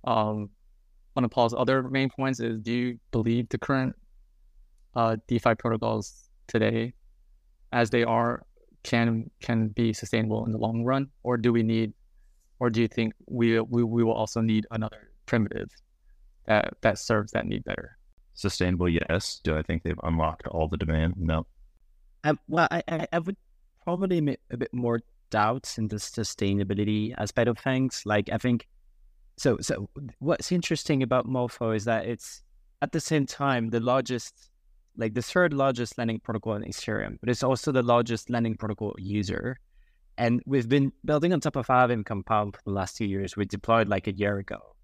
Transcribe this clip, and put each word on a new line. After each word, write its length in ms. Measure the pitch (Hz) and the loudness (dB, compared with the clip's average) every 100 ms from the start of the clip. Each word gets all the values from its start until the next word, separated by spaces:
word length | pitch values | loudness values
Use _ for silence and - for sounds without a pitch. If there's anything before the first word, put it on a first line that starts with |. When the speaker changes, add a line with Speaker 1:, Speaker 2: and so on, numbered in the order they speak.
Speaker 1:
um, 460 | - 117 107 107 104 _ _ _ _ _ _ | 2 2 2 -2 -6 _ _ _ _ _ _
one 120 | - 120 | -2 0
of 60 | |
Paul's 220 | 127 117 | 2 2
other 280 | 120 123 135 | 2 2 2
main 260 | 127 135 135 | 2 0 0
points 300 | - 135 120 | 0 -2 -2
is, 200 | 117 113 | -4 -4
do 120 | 110 | -2
you 280 | 120 123 117 _ | -2 -2 -6 _
believe 380 | 117 113 117 117 | 0 2 0 0
the 80 | - | -6
current, 380 | - 135 131 - - - _ _ _ - - _ _ 123 | -2 0 -2 -6 -20 -20 _ _ _ -20 -20 _ _ 0
uh, 220 | 113 110 - | 0 0 0
DeFi 260 | 117 123 113 | 2 2 2
protocols 760 | 120 110 113 110 98 - _ _ - | 0 0 0 -2 -6 -16 _ _ -4
today, 460 | 113 110 113 120 - - _ _ _ _ _ - | 2 2 0 -4 -8 -20 _ _ _ _ _ -4
as 200 | 123 117 | 0 2
they 120 | 123 | 2
are, 400 | 117 113 117 - - _ _ _ | 2 2 0 -4 -10 _ _ _
can, 460 | - 117 117 113 113 _ | -2 2 2 0 -4 _
can 280 | - 113 110 | -2 0 0
be 240 | 104 117 | 0 0
sustainable 520 | 107 107 113 110 110 117 | -2 -2 0 0 0 -2
in 60 | |
the 60 | 110 | -2
long 260 | 113 117 | -2 0
run? 240 | 117 135 139 _ | 0 0 -2 _
Or 140 | 120 120 | -2 2
do 160 | 117 | 4
we 80 | 117 | 4
need, 320 | 113 113 110 - _ - - _ _ _ | 2 2 0 -6 _ -20 -20 _ _ _
or 100 | 123 | 0
do 120 | 113 | 2
you 60 | 113 | 2
think 260 | - 113 - - | 2 -2 -4 -10
we, 320 | 123 117 113 | 2 4 4
we, 240 | 117 120 | 2 0
we 200 | 117 117 | 2 4
will 100 | 113 | 2
also 280 | 113 107 117 | 2 -2 0
need 240 | 110 110 107 | 4 2 2
another 400 | 113 110 - - - - | -6 -6 -8 -20 -20 -2
primitive 440 | 120 104 - - _ _ _ _ - - _ - | 0 2 -2 -8 _ _ _ _ -20 -20 _ 2
that, 260 | 107 - - | 2 2 0
that 160 | 113 101 | 0 0
serves 340 | - 110 107 | 0 0 0
that 140 | - - | -4 -2
need 180 | - | -4
better? 340 | - 50 - - _ - _ | -4 -8 -8 -20 _ -20 _
Speaker 2:
Sustainable, 560 | - 101 - 90 90 90 | -4 -4 0 0 2 2
yes. 500 | 82 - 87 - - | 2 0 -2 -2 -6
Do 140 | - 78 | -2 -2
I 40 | |
think 220 | 80 85 | -2 -4
they've 160 | 82 82 | -2 -4
unlocked 440 | 80 82 80 80 - | -2 0 0 -4 -8
all 200 | 82 78 | -2 -2
the 100 | 78 | -2
demand? 360 | 80 78 80 92 | 0 2 0 0
No. 280 | 82 80 - _ - _ _ _ - _ | 0 0 -2 _ -20 _ _ _ -20 _
Speaker 3:
Um, 160 | 151 147 - | -2 -2 0
well, 200 | 160 165 | 0 2
I, 100 | 170 - | 0 -2
I, 200 | 165 160 | -4 -2
I 60 | 170 | -2
would 180 | 165 202 _ _ _ _ | -4 -10 _ _ _ _
probably 380 | - 180 190 175 | -4 -2 2 2
ma-, 120 | 147 - _ | 2 -2 _
a 80 | 120 | -6
bit 160 | - | -4
more 280 | 123 120 117 - _ _ | -2 0 -2 -4 _ _
doubts 480 | 110 107 131 - - | 2 2 0 -6 -4
in 100 | 107 | -4
the 100 | 104 | -4
sustainability 1160 | - - 107 - 98 101 98 101 104 107 110 123 | -6 -6 -6 -2 0 2 0 0 0 0 -2 -4
aspect 300 | 104 - 117 | -4 2 0
of 120 | 113 | 0
things. 420 | 135 131 131 - 101 | -2 0 0 -2 0
Like, 240 | 107 101 | 0 0
I 60 | 113 | -2
think, 300 | 127 120 - _ _ _ - _ - - | 0 0 -2 _ _ _ -20 _ -20 -2
so, 200 | 143 113 | 0 0
so 260 | - 117 101 - 135 - | -2 -4 -6 -12 -16 -6
what's 340 | 139 160 - | -2 -2 0
interesting 520 | 180 - 156 - 143 | -2 0 -4 0 0
about 240 | 127 127 117 | 2 0 0
Morpho 440 | 127 123 - 113 | -2 -2 -2 -2
is 140 | 110 104 | 0 0
that 220 | 113 98 | -2 -2
it's 340 | 117 - - - _ _ _ | -8 -10 -18 -20 _ _ _
at 100 | 147 | -4
the 80 | 160 | -2
same 260 | - 156 135 | 2 2 2
time 440 | - 139 123 113 | 0 0 0 0
the 100 | 117 | 0
largest, 720 | 120 131 120 123 - _ _ _ _ _ _ - | 2 0 0 -4 -6 _ _ _ _ _ _ -6
like, 160 | 113 | -2
the 80 | 113 | -2
third 320 | - 180 175 | 0 2 2
largest 440 | 139 135 120 117 - | 4 2 0 -6 -4
lending 220 | 113 110 | -4 -4
protocol 360 | - 110 110 104 | -4 -6 -4 -4
in 80 | |
Ethereum, 540 | - - - 107 101 104 | -6 -8 -4 -4 -4 -4
but 80 | 117 | -2
it's 140 | 120 | 0
also 280 | 131 127 - | 0 0 2
the 120 | 131 | 2
largest 460 | 120 120 117 113 - | 4 4 2 -4 -2
lending 260 | 120 117 104 | -2 0 -2
protocol 380 | 107 101 104 - | -6 -4 -6 -6
user. 580 | 92 104 95 - 123 127 _ _ _ _ _ - | -4 -2 -2 -4 -6 -8 _ _ _ _ _ -2
And 240 | 117 120 - | 0 0 2
we've 220 | 135 113 | 0 4
been 240 | 143 139 - - | 4 4 -2 0
building 260 | 151 170 | 2 2
on 80 | 175 | 2
top 160 | 156 139 | 0 -2
of 120 | 120 | 2
Aave 260 | 127 123 | 4 4
and 120 | 117 101 | 2 -2
Compound 500 | 101 - 107 104 - | -6 0 0 0 -6
for 60 | - | -6
the 60 | |
last 260 | 98 92 - | -4 -4 -4
two 80 | 107 | -4
years. 320 | 98 98 - | -2 -4 -4
We 80 | 98 | -4
deployed, 420 | 98 - 113 104 | -4 2 2 4
like, 200 | 98 107 | 0 -2
a 60 | |
year 240 | 95 101 101 | -2 -2 -2
ago. 220 | 98 - 104 _ | -6 -12 -14 _